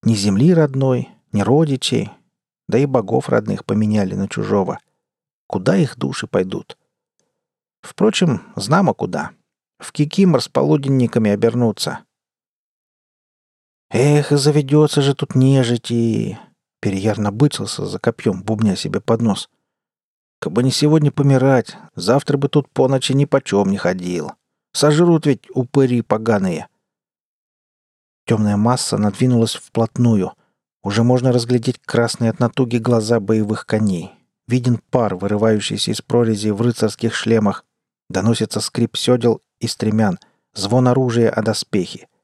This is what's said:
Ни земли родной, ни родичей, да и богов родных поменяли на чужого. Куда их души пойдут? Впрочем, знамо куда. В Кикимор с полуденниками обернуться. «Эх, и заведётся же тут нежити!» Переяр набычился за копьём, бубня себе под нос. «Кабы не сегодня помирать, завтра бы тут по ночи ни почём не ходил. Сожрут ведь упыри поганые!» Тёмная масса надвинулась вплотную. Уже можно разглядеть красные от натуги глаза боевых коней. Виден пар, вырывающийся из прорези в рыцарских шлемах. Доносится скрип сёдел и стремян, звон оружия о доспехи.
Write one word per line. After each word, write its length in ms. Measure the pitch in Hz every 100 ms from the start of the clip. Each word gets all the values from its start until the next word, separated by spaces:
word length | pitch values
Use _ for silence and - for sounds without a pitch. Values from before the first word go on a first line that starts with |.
Ни 140 | 110 110
земли 360 | 101 98 147
родной, 580 | 170 151 135 135 123 131 _ _
ни 120 | 104
родичей, 680 | 98 139 160 131 - 120 107 - _ _ _ _ -
да 120 | 113
и 80 | 143
богов 420 | 127 98 123 -
родных 360 | 120 107 98 -
поменяли 500 | 101 107 107 98 98
на 120 | 98
чужого. 520 | - 104 101 90 - _ _ _ _ _ _ _
Куда 240 | - 92 196
их 220 | 165 -
души 300 | 69 - -
пойдут? 500 | 95 92 - - - _ _ _ _ _ _ _ _ _ _
Впрочем, 720 | - - 208 - 175 123 - -
знамо 380 | 101 160 175
куда. 380 | - 98 76 - _ _ _ _ _
В 120 | -
Кикимор 500 | - 147 - 190 143
с 60 | -
полуденниками 800 | 135 143 151 139 135 117 123 107
обернуться. 760 | 104 117 120 120 104 - - _ _ _ _ _ _ _ _ _ _ _ _ _ _ _ _ _ _ _
«Эх, 420 | 110 139 147 143
и 60 | 147
заведётся 640 | 139 151 139 151 151 -
же 120 | 139
тут 220 | 139 - 127
нежити!» 1040 | 131 135 117 120 - 117 117 110 107 - - _ _ _
Переяр 400 | 104 98 104 104
набычился 680 | 104 104 147 - 101 - 98
за 140 | 98
копьём, 440 | - - - 87
бубня 340 | 98 110 110 92
себе 240 | - 104
под 200 | - 113
нос. 280 | 117 95 - _ _ _ _ _ _ _ _ _
«Кабы 240 | - 120
не 80 | 131
сегодня 400 | - 151 156 147
помирать, 640 | - 139 135 135 131 - - - -
завтра 420 | 90 135 - 143
бы 100 | 139
тут 220 | 151 135
по 180 | - 147
ночи 260 | 135 -
ни 120 | 143 143
почём 460 | 139 - 98 98
не 60 | 98
ходил. 540 | 90 92 90 87 78 - _ _ _
Сожрут 540 | - 151 151 175 165 156
ведь 240 | 135 _
упыри 480 | - 123 - 135 123
поганые!» 680 | - 110 113 107 95 80 - _ _ _ _ _ _ _ _ _ _ _ _ _ _ _ -
Тёмная 300 | 113 104 101
масса 420 | 110 127 - 104
надвинулась 580 | 104 - 131 123 113 -
вплотную. 760 | - - 113 - 120 107 90 - _ _ _ _
Уже 220 | 98 104
можно 300 | 117 127 131
разглядеть 460 | 123 117 123 113 -
красные 500 | - 120 117 - 113
от 100 | -
натуги 380 | 120 - 127 120
глаза 420 | 113 120 107 117
боевых 460 | 98 110 104 110 -
коней. 480 | 110 107 90 76 _ _ _ -
Виден 300 | 123 123 117 _
пар, 260 | 131 110 90
вырывающийся 760 | 98 104 110 107 - 104 -
из 100 | 117
прорези 480 | - 120 113 107 107
в 120 | 101
рыцарских 540 | 120 117 107 - 117 -
шлемах. 480 | - 113 104 98 _ _ _ _ _
Доносится 500 | - 107 113 110 104
скрип 380 | - - 117 -
сёдел 440 | - 123 120 110 _ _
и 60 | 117
стремян, 520 | - 110 107 110 90 _ _ _
звон 360 | - 101 123 127
оружия 420 | 123 127 117 113
о 100 | -
доспехи. 680 | 107 107 - 104 90 - - _